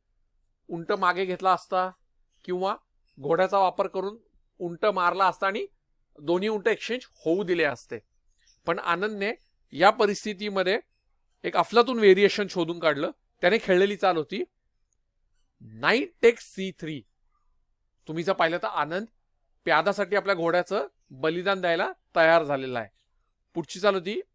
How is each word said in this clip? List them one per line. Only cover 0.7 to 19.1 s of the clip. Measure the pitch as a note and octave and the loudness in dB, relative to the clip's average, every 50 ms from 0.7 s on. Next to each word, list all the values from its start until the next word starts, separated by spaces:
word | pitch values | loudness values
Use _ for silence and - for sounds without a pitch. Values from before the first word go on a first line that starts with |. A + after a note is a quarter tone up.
| F#3 E3 E3 - | -12 -10 -4 -4
मागे | G#3 F#3+ F#3+ F3+ F3 F3+ G3 | -2 0 0 0 0 0 -2
घेतला | F3+ F3+ F3 F#3 F#3 | -4 -4 -2 2 0
असता | F3+ F3 - - F#3+ F#3 F#3 F#3 F#3 _ _ _ _ _ _ _ _ _ - | 0 0 -2 -4 -2 -2 -2 -4 -8 _ _ _ _ _ _ _ _ _ -8
किंवा | F3+ F3+ F3+ F#3 G3 A3+ - _ _ _ _ _ _ _ | -8 -6 -4 -2 -4 -4 -6 _ _ _ _ _ _ _
घोड्याचा | D3 C3+ D3 E3 E3+ F#3 F#3 G3+ | -10 -4 -2 0 0 0 2 2
वापर | G3 F#3+ F3+ F3 - F#3+ | 2 2 2 0 -2 -6
करून | F3 - F#3+ F#3 G3+ G#3+ A#3 _ _ _ _ _ _ _ - | -4 -4 -6 -8 -8 -10 -14 _ _ _ _ _ _ _ -12
उंट | F3+ E3+ E3+ - A3 | -10 -10 -6 -2 -2
मारला | G#3+ F#3+ F#3 F3 F3 F3 F#3+ G3 | -2 0 2 0 0 2 2 2
असता | F3+ - - G3+ | 0 2 0 -4
आणि | F#3+ G3 B3+ G4+ - _ _ _ _ _ _ _ _ _ - | -2 -2 -4 -8 -10 _ _ _ _ _ _ _ _ _ -12
दोन्ही | D3 D#3 F3 F#3 G3 A3 | -2 -2 -2 0 0 -2
उंट | A3 G3+ F3+ | -4 0 0
एक्सचेंज | A3+ G#3 G#3+ - - A3+ E3+ - _ _ _ - | 0 -2 -2 -4 -8 -8 -8 -8 _ _ _ -2
होऊ | D#3+ E3+ G3 G#3 | -2 0 0 0
दिले | E3+ F3+ E3+ D#3 | -2 0 0 0
असते. | C#3+ C3 - - - B2 G#2+ _ _ _ _ _ _ _ _ _ _ _ _ - | 0 -2 -6 -12 -14 -14 -14 _ _ _ _ _ _ _ _ _ _ _ _ -6
पण | E3+ E3+ - | -4 -4 -4
आनंदने | - F3 E3+ F3 G3+ A3 G#3+ G3 G3 G#3+ - _ _ _ _ _ _ _ - | -2 -4 -2 -2 -2 -6 -4 -4 -6 -6 -6 _ _ _ _ _ _ _ -2
या | C3+ F3+ G3+ | 4 4 4
परिस्थितीमध्ये | G#3 - G#3+ G3+ G3 - - G#3+ G#3 F3+ G#3 G#3 G3 F#3+ F3+ F#3 G#3 - - _ _ _ _ _ _ _ _ _ _ _ - | 6 4 0 0 0 -2 -6 -8 -8 -6 -8 -4 -2 -2 0 0 0 -2 -4 _ _ _ _ _ _ _ _ _ _ _ -10
एक | F3 F#3 | -2 0
अफलातून | F#3 E3+ - G3+ A#3 A#3 C4 B3 A3+ | 0 0 2 4 2 2 2 2 6
व्हेरिएशन | G#3+ G3 F#3 F#3+ G#3 G3 - G#3+ G3+ F#3 | 8 8 8 8 6 2 2 0 -4 -4
शोधून | - F#3 E3 D#3+ F3 E3+ | -2 -4 -4 -4 -4 -2
काढलं. | E3 D#3 D3 C#3 D#3 - - _ _ _ _ - F3 | 0 0 0 0 -4 -6 -8 _ _ _ _ 0 2
त्याने | F3+ G#3+ A3+ | 2 2 2
खेळलेली | - G3+ F#3 F3+ G3 G3+ G#3 | 0 2 2 2 2 2 0
चाल | - G3+ F#3 E3+ | 0 0 0 0
होती | D#3+ C#3+ - F#3 A3 F4+ _ _ _ _ _ _ _ _ _ _ _ _ _ _ _ _ _ _ _ _ _ _ _ | 0 -4 -6 -6 -8 -8 _ _ _ _ _ _ _ _ _ _ _ _ _ _ _ _ _ _ _ _ _ _ _
नाईट | A#2+ A2+ A2 A2 C3+ D#3+ G#3 C4 F4 F4+ _ - | -20 -20 -12 -2 2 2 2 2 0 -4 _ 4
टेक्स | - A#3 A#3 - - - - | 4 4 4 4 -8 -16 -10
सी | F#3+ F#3+ F#3+ - - | -8 -8 -8 -8 -10
थ्री. | E3+ D#3 D#3 B2+ - _ _ _ _ _ _ _ _ _ _ _ _ _ _ _ _ _ _ _ _ | -10 -10 -10 -12 -14 _ _ _ _ _ _ _ _ _ _ _ _ _ _ _ _ _ _ _ _
तुम्ही | - D#3 E3+ E3 | -10 -8 -6 -2
जर | F#3+ F#3+ | -2 0
पाहिलं | - E3+ D#3+ E3+ | 0 0 0 0
तर | F3 G#3+ | -2 -4
आनंद | A3 G#3 D#3+ D3 D3+ E3 G3 A3+ - | -6 -4 -4 -4 -2 -4 -6 -6 -8